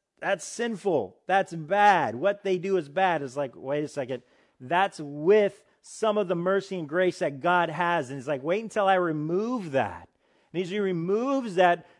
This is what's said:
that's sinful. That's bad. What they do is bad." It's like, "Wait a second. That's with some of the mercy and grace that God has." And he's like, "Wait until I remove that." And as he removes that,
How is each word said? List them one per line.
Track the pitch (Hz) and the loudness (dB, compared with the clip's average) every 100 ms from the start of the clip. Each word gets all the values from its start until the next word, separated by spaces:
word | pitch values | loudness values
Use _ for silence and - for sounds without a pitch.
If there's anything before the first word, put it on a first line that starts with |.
| _ - | _ -8
that's | 165 196 | -4 -4
sinful. | - - 233 220 202 156 104 - - | -4 -6 -6 -4 0 0 -2 -8 0
That's | 190 185 | 0 0
bad. | 170 151 202 208 185 127 113 | -6 -2 4 6 6 2 0
What | 185 202 | -2 0
they | 196 185 | -2 -2
do | 180 190 | 0 -2
is | 143 | -2
bad." | 151 190 165 | 0 2 0
It's | 139 131 | -4 -6
like, | 139 | -8
"Wait | 90 127 147 | -8 -6 -4
a | 151 | -4
second. | - 127 127 _ _ _ - | -6 -6 -6 _ _ _ -16
That's | 127 170 196 - | -2 0 0 -2
with | 147 147 156 214 202 - _ _ | -12 -2 4 6 4 -2 _ _
some | - - 220 208 | -18 -4 0 0
of | 185 | 0
the | |
mercy | 170 180 196 185 185 | 0 0 0 -2 -8
and | 151 | -4
grace | 165 185 170 | 0 0 0
that | 170 139 | -4 -2
God | 170 175 170 | 2 2 2
has." | 151 175 170 127 | -2 0 0 -2
And | 139 | -8
he's | 123 | -6
like, | 143 | -4
"Wait | 143 196 | -2 -2
until | 226 220 196 | -2 0 4
I | |
remove | 185 175 156 151 180 220 254 175 | 4 2 -2 -2 -2 -2 -4 -2
that." | 131 104 87 - _ _ _ _ | 0 0 -4 -18 _ _ _ _
And | 160 | -6
as | 185 | -4
he | 208 | -2
removes | 196 175 170 208 254 269 240 | -2 -2 0 0 0 -2 -2
that, | 175 180 170 - | 4 4 4 -4